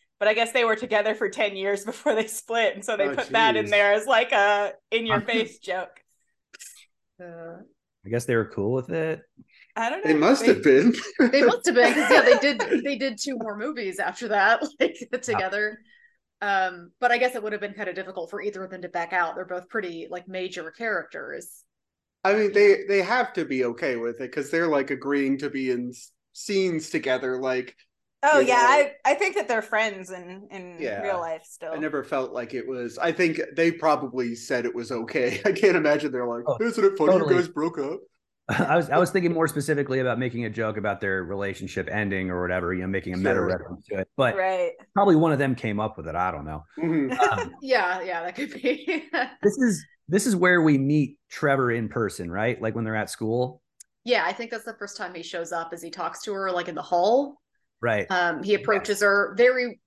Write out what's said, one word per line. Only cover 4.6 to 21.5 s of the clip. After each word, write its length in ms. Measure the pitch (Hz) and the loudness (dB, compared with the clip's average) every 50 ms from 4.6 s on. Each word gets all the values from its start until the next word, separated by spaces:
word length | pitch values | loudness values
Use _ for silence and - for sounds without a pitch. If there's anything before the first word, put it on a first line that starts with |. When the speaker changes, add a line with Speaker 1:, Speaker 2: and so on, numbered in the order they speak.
| 202 196 - - _ - | 0 -2 -6 -10 _ -4
Speaker 1:
in-your-face 680 | 220 233 226 220 214 226 220 - 226 226 220 220 - - | -2 -2 0 0 0 0 0 0 0 0 -2 -2 -6 -12
Speaker 3:
<laughs> 20 | |
Speaker 1:
joke. 420 | - 196 180 185 180 - - - _ _ _ _ _ _ _ _ _ _ - - - - - - - _ _ _ _ _ _ - 180 | -8 -6 -6 -6 -6 -8 -12 -20 _ _ _ _ _ _ _ _ _ _ -20 -20 -20 -20 -20 -20 -20 _ _ _ _ _ _ -20 -18
Speaker 4:
Uh, 360 | 175 170 170 165 170 170 190 226 - _ _ _ _ _ _ - | -18 -16 -16 -14 -16 -16 -16 -20 -20 _ _ _ _ _ _ -8
Speaker 3:
I 40 | 98 | -4
guess 160 | 113 117 117 | -4 -4 0
they 100 | - 120 | 0 2
were 120 | 113 107 - - | 0 0 0 -2
cool 200 | 104 98 107 127 | -4 -2 -2 -2
with 180 | 131 123 - | -2 -4 -4
it. 320 | 165 165 160 160 160 160 - _ _ - - _ _ _ - _ - | -4 -4 -4 -4 -4 -6 -10 _ _ -20 -20 _ _ _ -20 _ -8
Speaker 1:
I 120 | - 226 240 | -6 -4 -4
don't 140 | 294 381 - | -4 -2 0
Speaker 2:
They 100 | 156 156 | 2 4
Speaker 1:
know. 40 | 151 | 4
Speaker 2:
must 220 | 156 208 277 277 - | 6 6 4 6 6
Speaker 1:
They 60 | 233 | 4
Speaker 2:
have 140 | - - - | 4 6 6
been. 300 | 151 131 139 180 240 240 - - - - - | 8 8 8 8 6 4 2 -2 -4 0 2
<laughs> 120 | 277 240 | 4 4
Speaker 4:
They 120 | 262 285 285 | 6 6 6
must 240 | - 453 480 - | 6 4 4 2
have 80 | 349 226 | 2 4
been, 180 | 247 240 233 254 | 6 6 6 4
'cause, 160 | 302 - - | 4 4 6
yeah, 120 | - 302 269 | 6 8 8
they 160 | 254 247 233 | 8 8 6
did, 220 | 269 285 262 - | 6 2 2 0
Speaker 2:
<laughs> 240 | - - - 240 247 | 0 0 0 0 0
Speaker 4:
they 140 | 277 277 214 | -2 -4 -2
did 200 | 269 269 220 - | -4 -4 -4 -6
two 180 | - 285 262 226 | -8 -8 -6 -6
more 180 | 233 220 202 | -6 -8 -8
movies 420 | 208 220 294 302 240 208 190 175 196 | -8 -8 -8 -6 -6 -6 -6 -4 -4
after 280 | 190 180 185 - 240 202 | -4 -6 -6 -6 -6 -2
that, 340 | 214 202 190 214 233 - 311 294 - | 2 4 4 4 4 2 0 -4 -2
<laughs> 80 | - | 0
like, 160 | 269 - - - 240 - 247 | 0 0 -2 -4 -10 -8 -8
Speaker 3:
Yeah. 60 | 254 | -6
Speaker 4:
together. 600 | - 247 208 190 185 190 196 208 208 214 214 - _ _ _ _ _ _ _ _ _ _ _ - | -4 -2 -2 -2 -2 -2 -2 -2 -4 -4 -6 -8 _ _ _ _ _ _ _ _ _ _ _ -6
Um, 500 | 208 202 196 190 190 185 180 175 175 - _ - | -2 0 0 2 0 0 -4 -8 -16 -20 _ 0
but 140 | 247 240 240 | 2 2 4
I 60 | 233 | 4
guess 180 | 254 247 254 | 2 0 0
it 60 | 233 208 | -2 -6
would 100 | 214 214 | -6 -6
have 80 | 208 | -6
been 140 | 202 202 196 | -8 -8 -8
kinda 180 | 214 208 185 165 | -8 -8 -8 -8
difficult 360 | 185 185 185 185 180 165 - | -8 -10 -10 -10 -10 -10 -10
for 120 | 202 202 190 | -8 -8 -8
either 220 | 208 202 190 190 | -8 -8 -8 -10
of 60 | 185 | -12
them 120 | 190 180 175 | -12 -12 -10
to 60 | 175 | -8
back 240 | - 175 170 170 185 | -6 -6 -6 -2 -2
out. 240 | 180 170 160 160 | -2 -2 -2 -2
They're 80 | 170 185 | -6 -8
both 240 | 175 185 180 180 - | -8 -8 -10 -10 -8
pretty, 400 | - 220 190 175 165 165 160 - | -6 -6 -6 -6 -8 -10 -12 -10
like, 160 | 175 180 175 | -10 -12 -12
major 440 | 190 185 185 185 185 180 185 160 160 - | -10 -8 -8 -8 -8 -8 -10 -12 -12 -12
characters. 920 | - 233 226 208 170 - - - 170 131 - 147 143 170 - | -8 -6 -4 -4 -4 -6 -8 -12 -14 -12 -12 -12 -14 -14 -16